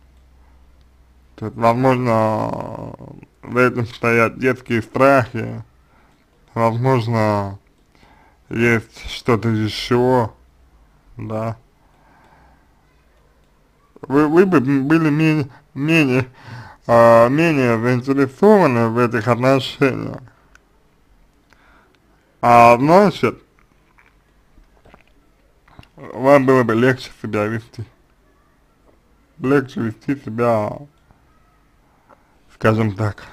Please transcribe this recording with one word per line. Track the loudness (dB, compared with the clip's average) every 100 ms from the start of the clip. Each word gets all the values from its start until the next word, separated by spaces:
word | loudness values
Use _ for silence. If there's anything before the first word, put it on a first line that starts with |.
| _ _ _ _ _ _ _ _ _ _ _ _ _
То | -14 -12
есть, | -2
возможно, | 0 2 2 0 0 0 0 -2 -6 -8 -12 -14 -16 -18 -20 -20 -20 _
за | -8 0
этим | 0 0 -8
стоят | -6 -2 0 0 -2
детские | -4 -4 -4 -6
страхи, | -4 0 2 2 0 -6 -10 -12 -16 _ _ _ _ _ _ _ _
возможно, | -4 -2 -2 0 0 0 -2 0 -2 -4 -10 _ _ _ _ _ _ _ _ _
есть | -2 0 0 -4 -14 -16
что-то | -8 -2 -2 -2
ещё, | -2 -4 -8 -4 0 2 0 -2 -8 _ _ _ _ _ _ _ -16
да. | -12 -8 -8 -10 _ _ _ _ _ _ _ _ _ _ _ _ _ _ _ _ _ _ _ _ _ _ _ _
Вы, | -4 0 2
вы | 2 2
бы | 2
м-, | 0 -2
были | 0 0 0
менее, | 0 0 0 -4 -10 _
менее, | -8 0 2 2 0 -4 -10 -20 -20 -20 -14 0
а, | 4 6 6 4
менее | 2 0 0 0 0
заинтересованы | 0 -2 -2 -2 -2 2 4 4 4 2 0
в | 0
этих | 0 0 -2
отношениях. | 0 0 0 -2 -4 -2 -2 -8 -12 -16 _ _ _ _ _ _ _ _ _ _ _ _ _ _ _ _ _ _ _ _ _
А | 4 6 6 6
значит, | 4 4 4 2 -4 -4 _ _ _ _ _ _ _ _ _ _ _ _ _ _ _ -20 _ _ _ _ _ _ _ -20 -20 -20
вам | -18 -4 4 4 4
было | 2
бы | 2 2
легче | 0 0 -6 -16
себя | -8 -4 -4
вести. | -6 -12 -18 -18 _ _ _ _ _ _ _ _ _ _ _ _ _ _ -8
Легче | 0 0 0 -6
вести | -8 -8 -8 -8
себя, | -8 -4 -2 0 -4 -10 -16 _ _ _ _ _ _ _ _ _ _ _ _ _ _ _ _
скажем | -4 -2 0 -2
так, | -4 -6 -8 -16